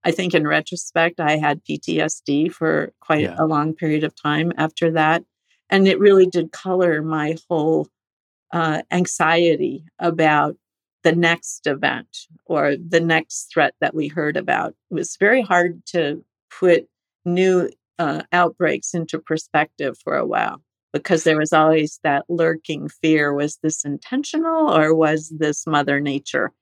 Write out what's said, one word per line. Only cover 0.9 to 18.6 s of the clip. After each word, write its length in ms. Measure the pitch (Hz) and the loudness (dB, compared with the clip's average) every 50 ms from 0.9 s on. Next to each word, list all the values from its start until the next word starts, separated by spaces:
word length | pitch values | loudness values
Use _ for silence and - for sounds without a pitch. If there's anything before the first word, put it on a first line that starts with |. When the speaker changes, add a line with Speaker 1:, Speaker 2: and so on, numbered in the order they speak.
| _ 165 165 175 170 - | _ 0 0 0 -2 -2
Speaker 1:
I 180 | 160 151 151 | -2 0 0
had 260 | 156 156 151 147 156 _ | 0 0 -2 -2 -4 _
P 140 | - 156 | -8 -8
T 240 | 156 - - 165 156 | -8 -6 -4 -2 -2
S 200 | 156 156 - - _ | -2 -2 -4 -8 _
D 220 | - 143 143 156 - | -2 -2 0 0 -2
for 440 | - - 165 160 156 151 151 - _ _ | -4 -4 -4 -2 -2 -4 -4 -6 _ _
quite 240 | _ - 160 151 147 | _ -2 -2 0 0
Speaker 2:
Yeah. 120 | - - | -2 -2
Speaker 1:
a 80 | - 160 | -2 -2
long 280 | 160 156 147 151 160 156 | 0 0 0 -2 -2 -4
period 300 | - 170 156 151 151 151 | -4 -2 -2 0 -2 -2
of 100 | 151 _ | -4 _
time 380 | - - 147 147 151 160 170 - | -6 -4 -2 -2 0 -2 -2 -2
after 340 | - 156 160 _ - 170 170 | -2 -4 -4 _ -2 -2 0
that. 320 | 160 165 151 156 165 170 - _ _ _ _ _ _ _ _ _ | 2 2 2 2 2 0 -4 _ _ _ _ _ _ _ _ _
And 160 | 196 196 190 | 2 4 4
it 140 | 190 190 - | 4 4 6
really 280 | 202 202 196 190 185 | 6 6 8 8 6
did 260 | 180 - 175 165 165 - | 6 4 -2 -4 -4 -10
color 480 | - - 190 180 185 180 175 156 151 | -12 -6 -2 0 2 2 2 2 0
my 340 | 151 160 160 156 151 151 165 165 _ _ | -2 -2 -2 -2 -2 -4 -4 -6 _ _
whole, 400 | 175 160 151 160 160 156 151 _ _ _ _ _ _ _ _ _ _ _ _ _ - | -2 0 2 2 0 0 -2 _ _ _ _ _ _ _ _ _ _ _ _ _ -4
uh, 300 | 170 165 160 156 165 - _ | -2 -2 0 -2 -4 -4 _
anxiety 920 | - 180 180 - - - 165 156 165 170 170 170 156 - 151 - 131 143 156 - _ - | -2 -2 -2 -2 0 0 2 2 4 4 4 2 2 2 -2 -4 -4 -8 -14 -20 _ -4
about 560 | 175 170 165 165 160 156 151 147 143 151 - _ _ _ _ _ _ _ _ _ - | -4 -2 0 2 2 4 4 4 2 0 -4 _ _ _ _ _ _ _ _ _ 0
the 80 | 165 165 | 0 2
next 540 | 170 170 165 170 165 - - - - - | 4 2 2 0 -2 -6 -16 -16 -6 -4
event 400 | 147 139 139 147 139 127 120 - _ - - - _ 160 _ _ | -4 -4 -2 -2 -4 -4 -4 -10 _ -20 -20 -20 _ _ _ _
or 320 | - - 151 147 143 143 | -4 -2 0 0 0 -2
the 240 | - 175 165 180 170 | -4 -6 -2 0 0
next 500 | 165 165 165 160 160 _ - - - - | 2 2 0 0 -2 _ -12 -14 -14 -4
threat 220 | - 165 151 - _ _ | 0 0 0 0 _ _
that 120 | 160 151 - | -4 -4 -2
we 140 | 156 151 | -4 -6
heard 300 | 147 151 165 147 151 151 | -4 -4 -4 -4 -4 -4
about. 380 | - - - - - 170 - - _ _ _ | -4 -2 -2 -2 -2 -2 -6 -10 _ _ _
It 40 | 180 | -8
was 240 | 160 165 - - | -8 -8 -8 -4
very 240 | _ 190 208 240 262 | _ 2 2 4 2
hard 440 | 226 - 185 175 175 180 170 170 _ | 2 2 2 2 2 0 -4 -8 _
to 360 | - - 175 160 143 151 170 _ _ _ _ _ _ | -6 -2 -2 -2 -2 -4 -8 _ _ _ _ _ _
put 380 | - - 185 180 170 160 - _ _ _ _ _ _ _ _ | -6 0 4 4 4 4 2 _ _ _ _ _ _ _ _
new, 440 | 175 175 180 185 190 185 180 175 - - _ _ _ _ - | -2 0 2 2 2 2 2 0 -2 -8 _ _ _ _ -6
uh, 240 | 170 143 151 156 - _ | -4 -4 -4 -6 -6 _
outbreaks 640 | - 180 175 165 - _ | 2 2 2 2 0 _